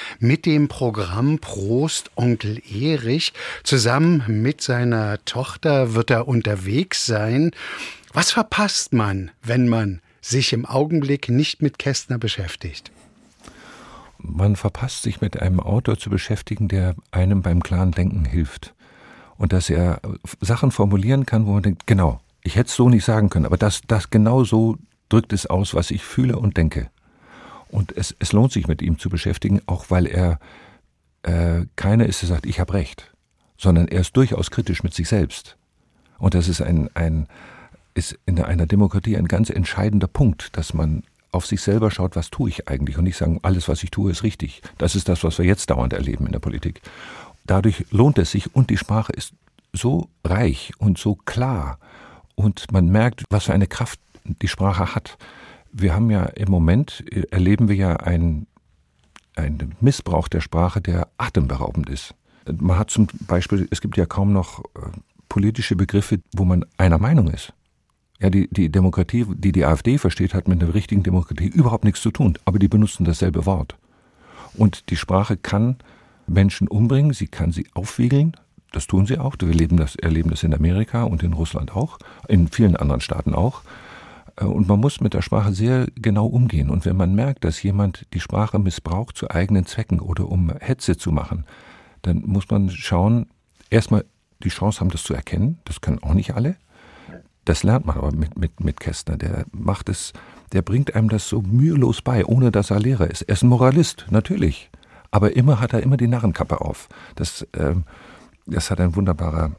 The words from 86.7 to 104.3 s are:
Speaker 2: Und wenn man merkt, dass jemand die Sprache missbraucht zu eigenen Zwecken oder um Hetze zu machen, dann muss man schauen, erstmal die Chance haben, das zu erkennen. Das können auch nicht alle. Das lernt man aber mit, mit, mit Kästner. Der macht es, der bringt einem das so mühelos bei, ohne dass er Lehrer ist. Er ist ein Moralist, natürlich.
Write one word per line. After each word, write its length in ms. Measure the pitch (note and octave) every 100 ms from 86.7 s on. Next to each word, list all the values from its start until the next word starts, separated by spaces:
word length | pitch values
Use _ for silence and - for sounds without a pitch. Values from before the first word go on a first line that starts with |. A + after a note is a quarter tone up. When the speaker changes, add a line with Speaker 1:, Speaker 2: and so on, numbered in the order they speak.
Speaker 2:
Und 140 | -
wenn 120 | - F#2
man 180 | F2+
merkt, 300 | G2 C3+ C3+
dass 180 | E2+ D2+
jemand 440 | G2+ G2 G2+ - -
die 80 | F2
Sprache 400 | - - G#2 G2+
missbraucht 560 | F#2+ - - F2 A#2+ -
zu 140 | -
eigenen 360 | E2 F#2+ G2+ F2+
Zwecken 320 | - A2+ E2+
oder 300 | F#2 E2+ F2+
um 240 | F#2 E2+ D2
Hetze 360 | - C3 - F2
zu 140 | -
machen, 340 | D#2 C#2 - - - - - - _
dann 200 | - E2+
muss 240 | - G2 -
man 220 | G#2 F#2+
schauen, 560 | F#2 - F2 G2 A#2+ - _ _ _ _
erstmal 340 | A2+ - G#2+ - _ _ _
die 80 | F#2
Chance 300 | - G2+ A2
haben, 100 | F#2
das 120 | E2
zu 120 | -
erkennen. 440 | C2 - E2+ A2 E3
Das 160 | - -
können 220 | - -
auch 120 | C#2+
nicht 200 | E2 -
alle. 220 | B2 C3 F#3+ _ _ - - - - - _ -
Das 160 | E2
lernt 240 | G2 B2+ -
man 100 | C2+
aber 160 | D2+
mit, 240 | D#2 D#2+ -
mit, 280 | E2+ -
mit 160 | D#2 D2
Kästner. 360 | - E2 - D2+
Der 280 | - - -
macht 360 | - F2+ G2+ -
es, 240 | F#2+ - - - - -
der 100 | F#2+
bringt 320 | F#2 A2 C#3+
einem 140 | G#2+ A2+
das 200 | A2 -
so 140 | -
mühelos 600 | F#2+ A#2 D3+ D3+ A#2+ A#2
bei, 220 | - B2
ohne 260 | - B2 B2+
dass 200 | G#2 G2+
er 100 | G#2
Lehrer 300 | A2+ B2+ E2+
ist. 120 | -
Er 120 | -
ist 80 | F#2+
ein 60 | B2
Moralist, 580 | B2 B2+ C#3 E3 - -
natürlich. 600 | G#2+ -